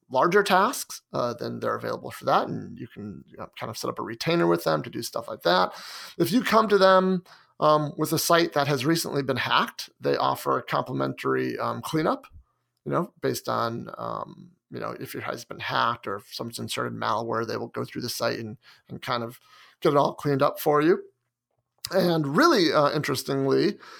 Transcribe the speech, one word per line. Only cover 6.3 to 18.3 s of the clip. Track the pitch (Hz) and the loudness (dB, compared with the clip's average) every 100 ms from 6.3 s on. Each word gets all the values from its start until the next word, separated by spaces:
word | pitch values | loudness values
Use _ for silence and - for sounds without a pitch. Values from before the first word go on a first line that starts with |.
you | 240 | 2
come | 196 220 214 | 4 4 6
to | 202 | 6
them, | 190 185 190 185 - - _ _ | 8 8 6 0 -2 -20 _ _
um, | 151 151 147 - | 4 4 2 -2
with | 151 | 0
a | 156 | 0
site | - 170 170 | 4 4 4
that | 147 139 | 2 0
has | 143 139 | 0 2
recently | 165 - 143 | 0 0 -4
been | 135 123 | -2 -2
hacked, | - 123 233 - - _ | 2 2 0 -6 -16 _
they | 143 135 | -2 0
offer | 135 135 143 131 | 0 0 -2 -2
a | |
complimentary, | - 151 127 135 135 127 135 131 127 110 | -2 -4 -2 -4 -4 -4 -2 0 -2 -4
um, | 117 117 | -6 -6
cleanup, | - 160 180 277 - - _ _ _ _ 143 | -4 -2 0 -2 -8 -20 _ _ _ _ -4
you | |
know, | 139 175 _ | -4 -4 _
based | 135 120 123 | -4 -4 -4
on, | 117 117 120 120 - | -2 -2 -4 -10 -10
um, | 117 113 - - - _ _ | -8 -8 -10 -14 -20 _ _
you | 127 | -10
know, | - - | -8 -8
if | - | -10
your | 135 | -10
site's | - 120 | -8 -10
been | - - | -10 -10
hacked | - 139 120 117 113 | -4 0 0 -2 -8
or | 101 | -10
if | - | -10
someone's | - 117 117 | -12 -10 -8
inserted | 113 123 120 | -8 -6 -6
malware, | 113 110 107 117 113 110 | -4 -4 -2 -2 -4 -4
they | 110 | -6
will | 117 | -6
go | 120 | -8
through | 120 127 | -8 -8
the | 123 | -8
site | - 120 | -4 -2